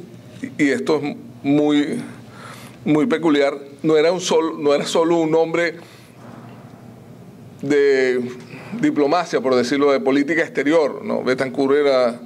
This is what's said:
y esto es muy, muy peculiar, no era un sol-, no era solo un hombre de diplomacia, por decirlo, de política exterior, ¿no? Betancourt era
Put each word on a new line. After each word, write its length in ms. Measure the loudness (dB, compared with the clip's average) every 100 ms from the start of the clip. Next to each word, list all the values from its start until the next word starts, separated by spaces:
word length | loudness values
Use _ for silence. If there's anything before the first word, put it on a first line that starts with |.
| -16 -20 -20 -14 -10 -2
y 120 | 0
esto 280 | 0 0 -2
es 180 | -4 -10 -14 -8
muy, 580 | 0 2 4 2 0 -4 -8 -16 -20 -20 -20 -20 -20 -8 0
muy 200 | 2 2
peculiar, 500 | 0 2 2 2 -2 -10 -6
no 140 | 0 2
era 140 | 2
un 100 | 0
sol-, 400 | 0 0 0 -2
no 120 | 0
era 120 | 2 0
solo 320 | 0 2 2
un 180 | 2 2
hombre 400 | 0 0 -2 -4 -16 -20 -20 -20 -20 -20 -20 -20 -20 -20 -20 -20 -20 -20 -20 -20 -20 -8
de 720 | 0 4 4 4 2 0 -4 -10 -16 -16 -12 -2
diplomacia, 600 | 0 2 2 2 0 -2
por 120 | 2
decirlo, 380 | 2 2 2 2
de 80 | 2
política 420 | 2 0 0 -2
exterior, 600 | -2 -2 0 2 2 -2
¿no? 200 | -6 -4
Betancourt 520 | -2 -2 -2 -2 0 2
era 440 | 2 2 2 -2